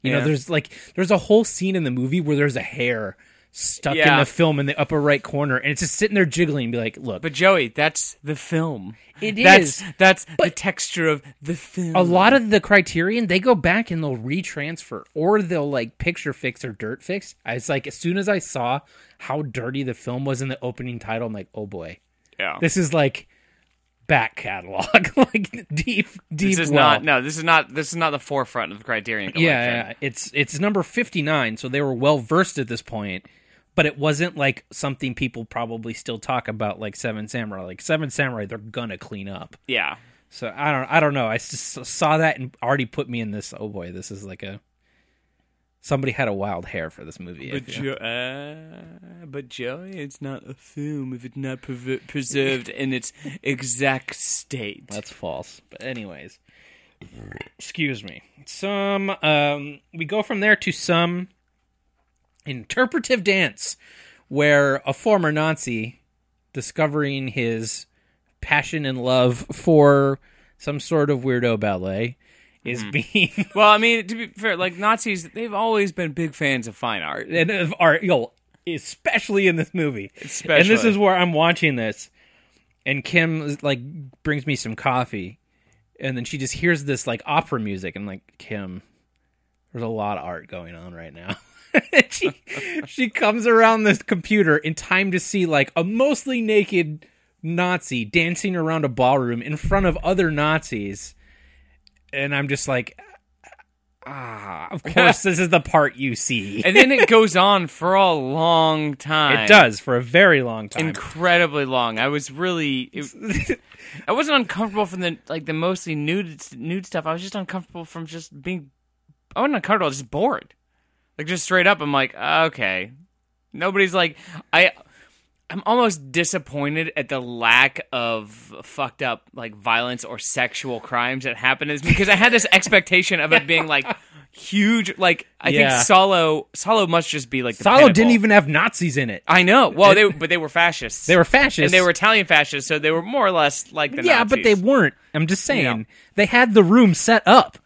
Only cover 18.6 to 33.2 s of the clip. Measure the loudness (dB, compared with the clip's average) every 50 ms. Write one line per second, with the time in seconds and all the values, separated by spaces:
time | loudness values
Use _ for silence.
18.6 | -2 -2 -2 -4 _ _ _ _ _ _ _ _ -8 -6 -6 -4 -4 -6 -8 -8
19.6 | -8 -6 -6 -6 -6 -6 -8 -8 -8 -8 -8 -6 -4 -4 -4 -4 -4 -8 -8 -6
20.6 | -8 -10 -8 -8 -10 -10 -10 -12 -8 -6 -6 -6 -6 -6 -8 -10 -12 _ _ -12
21.6 | -12 -10 -10 -12 -12 -14 -16 _ _ _ _ _ _ _ _ _ -6 -6 -4 -2
22.6 | -2 -2 0 0 -2 0 2 2 2 2 0 -4 -16 _ _ _ _ _ _ _
23.6 | _ _ _ _ _ _ _ _ _ _ 0 0 0 0 _ -10 -10 -8 -10 -10
24.6 | -10 -8 -6 -6 -4 2 2 2 2 4 2 2 2 2 2 -6 -6 -6 -10 -16
25.6 | -14 _ -6 -6 -4 -2 -2 -2 -4 -4 -8 -20 _ _ -8 -2 0 0 2 0
26.6 | 0 2 4 4 6 6 4 4 2 0 0 0 0 -2 -6 -4 2 4 4 4
27.6 | 4 2 -6 -8 -6 -6 -4 -2 -2 -2 -2 -4 -8 -4 -4 -4 -4 -4 -4 -6
28.6 | -6 -6 -8 -14 -6 -4 -4 -4 -4 -4 -6 -4 -6 -6 -2 0 2 2 2 2
29.6 | 0 -2 -2 -4 -6 -8 -10 _ -8 -8 -8 -8 -12 -8 -4 -4 -4 -4 -2 -4
30.6 | -2 -2 0 -2 -4 -4 -4 -6 -6 -4 -4 -4 -2 0 0 0 -2 -2 -4 -6
31.6 | -8 -6 -4 -2 -2 -2 -2 0 2 2 2 2 0 0 0 0 0 0 -2 -6
32.6 | -6 -6 -6 -10 -10 -10 -10 -8 -8 -8 -8 -10